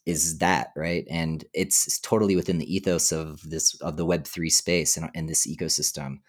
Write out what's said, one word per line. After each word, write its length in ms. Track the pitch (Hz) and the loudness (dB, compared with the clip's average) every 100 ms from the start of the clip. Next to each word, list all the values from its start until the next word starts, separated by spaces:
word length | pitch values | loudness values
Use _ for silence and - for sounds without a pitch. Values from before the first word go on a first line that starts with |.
| - | -2
is 340 | 80 82 80 | 0 0 2
that, 320 | 90 85 - 76 | 2 2 0 -4
right? 300 | 82 87 - | -2 -2 -2
And 320 | 82 80 80 - | -2 -2 -2 -4
it's, 320 | - 95 - - | -2 2 2 2
it's 140 | - | -2
totally 360 | - 113 101 92 | 2 4 4 4
within 220 | 92 87 | 2 0
the 160 | - | 0
ethos 380 | 95 95 85 - | -2 2 2 2
of 360 | 80 78 76 78 | 0 -4 -10 -8
this, 320 | 80 - - | -2 -2 -2
of 160 | 82 78 | -4 -2
the 80 | 85 | 0
Web 200 | 85 - | 0 -2
three 240 | - 80 | -4 0
space 480 | - - 87 73 - | 2 4 2 2 0
and, 140 | 82 | -2
and 160 | 82 80 | -6 -2
this 160 | 78 - | -2 -2
ecosystem. 760 | 80 82 - 76 - 69 67 | -2 0 0 0 -4 -8 -10